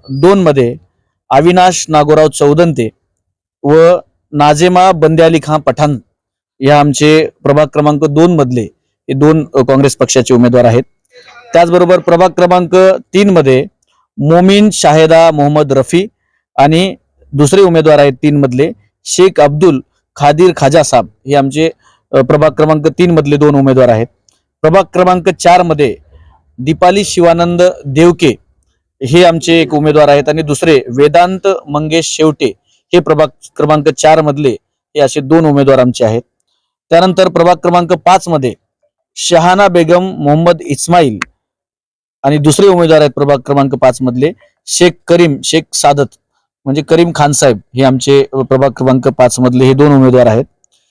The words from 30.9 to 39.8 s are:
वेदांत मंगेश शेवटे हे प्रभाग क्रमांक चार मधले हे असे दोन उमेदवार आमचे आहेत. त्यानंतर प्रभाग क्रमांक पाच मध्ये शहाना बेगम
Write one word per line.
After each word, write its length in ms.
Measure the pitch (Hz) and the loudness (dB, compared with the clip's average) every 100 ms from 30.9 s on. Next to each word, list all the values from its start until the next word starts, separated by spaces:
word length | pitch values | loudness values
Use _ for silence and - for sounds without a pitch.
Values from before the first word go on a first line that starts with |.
| 123 | 0
वेदांत 520 | 151 165 180 185 196 185 - | 0 2 0 -2 -4 -4 -6
मंगेश 480 | 147 156 165 156 - | -8 -4 -4 -6 -2
शेवटे 360 | 156 139 127 - _ _ _ | -2 -2 -6 -8 _ _ _
हे 80 | 175 | -2
प्रभाग 260 | 170 147 87 - - - | 0 0 -2 -4 -14 -6
क्रमांक 320 | 151 151 147 | -2 -2 -2
चार 320 | 131 156 160 | 0 0 2
मधले 300 | 151 143 143 107 _ _ _ | 0 -2 -4 -6 _ _ _
हे 60 | 147 | -4
असे 200 | 139 151 | -4 -4
दोन 260 | 135 165 156 | -2 0 2
उमेदवार 320 | 143 139 131 | 0 2 2
आमचे 260 | 123 - | 0 -2
आहेत. 180 | 113 113 - _ _ _ _ _ _ | -2 -4 -8 _ _ _ _ _ _
त्यानंतर 380 | 165 185 180 185 | 0 0 0 0
प्रभाग 260 | 165 170 | 0 0
क्रमांक 380 | 175 175 175 170 | 0 0 -2 -2
पाच 360 | 170 - 185 175 | -2 0 0 0
मध्ये 260 | 156 127 - _ _ _ _ _ - | -4 -4 -8 _ _ _ _ _ -12
शहाना 520 | - 170 175 190 202 | -2 0 2 2 2
बेगम 340 | 175 | 0